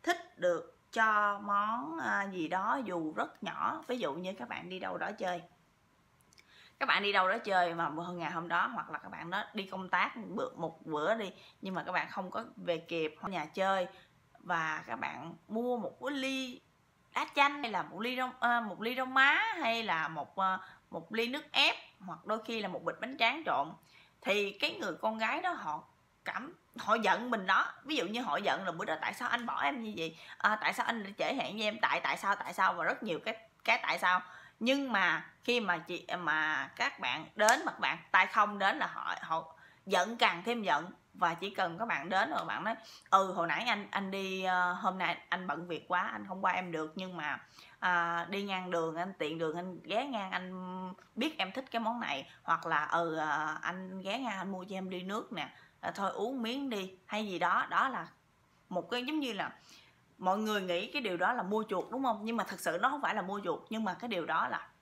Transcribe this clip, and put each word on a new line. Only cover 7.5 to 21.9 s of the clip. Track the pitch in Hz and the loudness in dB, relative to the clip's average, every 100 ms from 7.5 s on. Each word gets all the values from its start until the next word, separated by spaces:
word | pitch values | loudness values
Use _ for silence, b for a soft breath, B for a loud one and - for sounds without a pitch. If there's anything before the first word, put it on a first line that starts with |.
| 190 175 | 4 4
mà | 165 160 | 0 -2
bữa, | 156 175 | -2 -6
ngày | 175 156 | -4 -4
hôm | 170 170 | -4 0
đó | 170 226 | 0 0
hoặc | 226 - | -2 -6
là | 151 | -10
các | 185 | -10
bạn | 160 165 | -12 -4
đó | 190 - | -4 -4
đi | 214 190 | -8 -8
công | 190 185 | -8 0
tác | 180 226 254 196 | 0 0 -2 -8
bữa, | 180 - - | -4 -4 -4
một | 160 160 156 | -6 -6 -6
bữa | 151 160 | 0 2
đi, | 226 196 B B B | 2 -2 B B B
nhưng | 190 | -6
mà | 180 | -4
các | - | -2
bạn | 180 156 | -2 -2
không | - 180 | -6 -6
có | 202 240 - | -6 -8 -8
về | 175 165 | -2 -2
kịp | 165 170 156 - 160 | -2 -2 -2 -4 -6
nhà | 170 | -6
chơi | 151 - 190 196 180 B B _ _ - | -6 0 2 2 -2 B B _ _ -20
và | 170 170 160 175 - | -2 0 0 -4 -6
các | - | -6
bạn | - 147 165 170 - | -6 -6 -10 -12 -6
mua | 220 247 240 | -2 0 -2
một | 190 - | -4 -6
cái | 247 285 | -6 -2
ly | 262 262 254 254 _ _ _ _ _ | -2 -2 -6 -10 _ _ _ _ _
đá | - 302 | -4 -2
chanh | 285 285 294 | 4 2 2
hay | 233 | -2
là | 190 | -2
một | 156 165 | -4 -4
ly | 233 254 | -4 -2
rong, | 254 - | -4 0
à, | 240 240 | 2 2
một | 220 180 | 0 -4
ly | 220 254 | -2 -2
rong | 262 | 2
má | 262 277 320 440 381 | 6 6 6 2 0
hay | 247 226 | 0 2
là | 214 165 151 | 2 0 0
một, | 156 - - | -4 -6 0
à, | 190 185 B B _ | 0 0 B B _
một | 170 165 | -12 -4
ly | 220 233 | -2 -2
nước | 285 - | -2 0
ép | - 302 - - | 4 4 2 -10